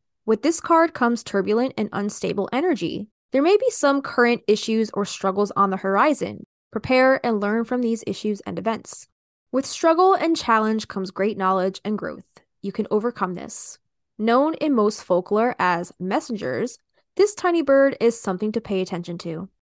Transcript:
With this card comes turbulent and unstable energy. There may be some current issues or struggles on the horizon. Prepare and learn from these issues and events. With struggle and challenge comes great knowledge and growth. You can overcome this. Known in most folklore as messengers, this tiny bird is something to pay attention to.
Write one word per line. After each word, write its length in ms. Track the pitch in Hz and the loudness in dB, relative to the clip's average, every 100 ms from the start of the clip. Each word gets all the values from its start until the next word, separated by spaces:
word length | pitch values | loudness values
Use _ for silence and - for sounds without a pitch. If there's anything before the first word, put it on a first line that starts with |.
| _ _ | _ _
With 180 | 220 220 | -2 2
this 180 | 294 330 | 2 0
card 340 | - 330 330 | 2 4 4
comes 300 | - 233 240 | 2 0 0
turbulent 500 | - 196 190 220 262 - | -2 -2 0 0 0 -2
and 120 | 208 | -4
unstable 560 | - 208 - 180 196 190 | -4 -4 -4 -4 -2 -2
energy. 560 | 254 359 247 170 - 208 _ _ | 0 0 0 -2 -6 -10 _ _
There 100 | 269 | 2
may 140 | 311 415 | 4 4
be 120 | 523 | 2
some 300 | - 285 277 | 2 2 2
current 400 | - - 240 240 - | 0 2 2 2 2
issues 420 | 214 - 220 214 | 0 2 0 0
or 100 | 202 | -2
struggles 460 | 202 - 196 196 202 - | -6 -2 -2 0 0 2
on 140 | 196 | 0
the 80 | 190 | 0
horizon. 680 | 196 196 294 269 190 202 - _ _ | 0 2 2 2 -4 -8 -18 _ _
Prepare 540 | 214 - 254 262 262 247 | -8 0 4 4 2 0
and 140 | 214 | -2
learn 240 | 202 226 | 0 -2
from 160 | 226 247 | -2 -2
these 240 | 233 226 - | -2 -2 -4
issues 340 | 196 214 202 | -4 -4 -4
and 140 | - 180 | -6 -6
events. 520 | 208 214 - - - _ _ _ _ | -4 -6 -8 -12 -14 _ _ _ _
With 160 | 254 - | -4 -4
struggle 480 | - 330 330 370 | 0 2 6 6
and 220 | 381 330 320 | 4 2 0
challenge 500 | - 220 214 220 - | 2 2 2 -2 -4
comes 240 | 196 190 | -8 -8
great 260 | - 202 196 | -2 -4 0
knowledge 440 | 190 190 190 190 | 0 2 0 -4
and 140 | 208 208 | -6 -6
growth. 400 | - - - - _ _ | -6 -10 -18 -20 _ _
You 100 | 202 | -8
can 160 | - 208 | -6 -2
overcome 460 | 214 240 - 185 | -2 -2 -4 -6
this. 460 | 175 - - - - _ _ _ - | -6 -8 -10 -10 -14 _ _ _ -4
Known 380 | 220 247 302 | 2 4 2
in 220 | - 302 240 | 0 0 2
most 260 | 208 - | 2 0
folklore 540 | - 180 180 208 240 - | 0 0 2 0 0 0
as 340 | 180 175 180 - | 0 0 -4 -8
messengers, 800 | 185 254 - 208 127 123 240 - _ _ _ - | -4 -4 -4 -6 -4 -4 -4 -8 _ _ _ 0
this 180 | 415 | 0
tiny 260 | - 359 339 | 2 0 2
bird 360 | 277 277 277 269 | 4 6 4 4
is 200 | 233 226 | 0 0
something 320 | 202 180 214 | -4 -2 -2
to 80 | 220 | -4
pay 200 | - 196 | -4 -4
attention 380 | 185 175 175 170 | -2 -6 -8 -10
to. 300 | 170 160 190 _ | -8 -10 -12 _